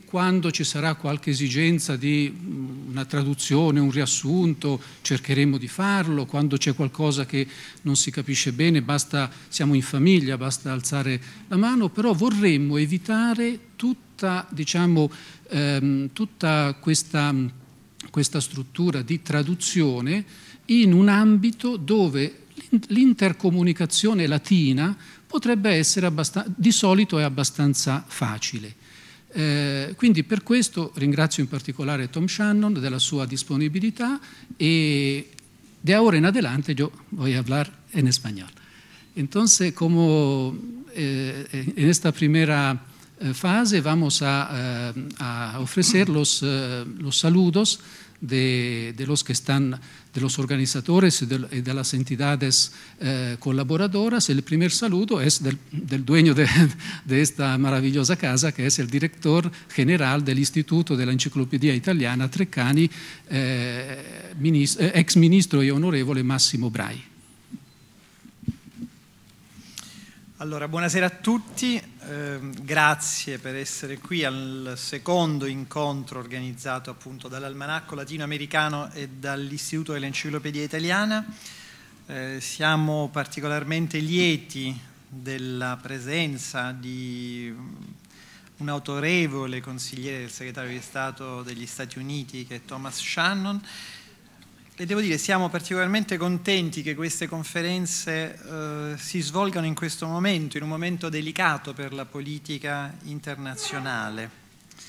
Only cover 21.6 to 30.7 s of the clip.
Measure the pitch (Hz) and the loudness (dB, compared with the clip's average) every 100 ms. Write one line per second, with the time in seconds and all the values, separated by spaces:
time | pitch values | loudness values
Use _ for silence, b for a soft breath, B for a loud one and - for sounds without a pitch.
21.6 | 247 226 143 214 180 139 147 - - - | -4 -4 2 4 4 2 -2 -4 -20 -18
22.6 | - 233 - 208 262 240 190 165 190 180 | 0 0 2 6 6 6 4 2 2 4
23.6 | 175 160 165 - 208 214 160 147 - 190 | 2 2 0 2 2 2 2 0 4 4
24.6 | 147 131 165 202 B B B 311 233 240 | 6 4 2 -2 B B B -2 2 2
25.6 | 208 165 156 - 180 156 151 190 214 180 | 4 4 4 2 2 0 -2 -2 -4 2
26.6 | 226 - 202 190 214 160 151 139 135 - | 4 6 6 6 4 2 0 0 -2 2
27.6 | 143 135 - 135 - - 120 107 - 117 | 2 2 0 -2 -4 -6 -4 -4 -6 -8
28.6 | 104 107 B B B B B 202 156 147 | -12 -16 B B B B B -2 0 0
29.6 | 143 139 139 185 240 170 151 214 - 240 | 0 -2 -6 2 4 4 2 -2 2 2
30.6 | 226 | 2